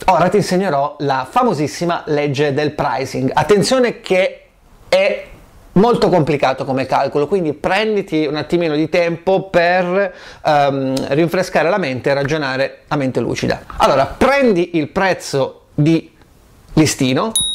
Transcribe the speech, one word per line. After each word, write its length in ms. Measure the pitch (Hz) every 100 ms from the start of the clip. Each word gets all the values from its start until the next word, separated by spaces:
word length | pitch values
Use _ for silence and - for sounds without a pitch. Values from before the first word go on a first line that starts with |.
| -
ora 240 | 175 180
ti 80 | 202
insegnerò 580 | - 180 196 143 143 -
la 280 | 143 131 131
famosissima 760 | 247 254 151 151 - 175 170 -
legge 480 | 147 147 135 147
del 180 | 135 151
pricing. 600 | 147 143 120 131 131 131
Attenzione 680 | - - 208 - 262 240 -
che 460 | - 185 185 - _ _ _ - -
è 380 | 185 196 - - - - - - -
molto 320 | 226 226 -
complicato 560 | 170 151 147 135 135 131
come 220 | 131 131
calcolo, 400 | 135 139 147 143
quindi 260 | 202 160
prenditi 720 | 147 175 185 220 208 196 156 151
un 100 | 151
attimino 380 | 143 175 170
di 160 | 147 156
tempo 540 | 180 170 165 - 190
per, 680 | 190 175 170 185 175 185 196 - - -
ehm, 680 | - 147 143 139 135 135 135
rinfrescare 560 | 143 170 185 185 185 156
la 80 | 202
mente 320 | 160 127 143
e 60 | 139
ragionare 640 | 139 156 139 131 135 - -
a 80 | 151
mente 240 | 131 123
lucida. 420 | 110 - 123 110 - -
Allora, 280 | 196 143 -
prendi 720 | - 233 277 262 180 175 170
il 100 | 147
prezzo 800 | - 190 170 - 135 127 - _ -
di 360 | 147 165 - _ - _ _ - -
listino 580 | - 151 - 131 131 220 220 -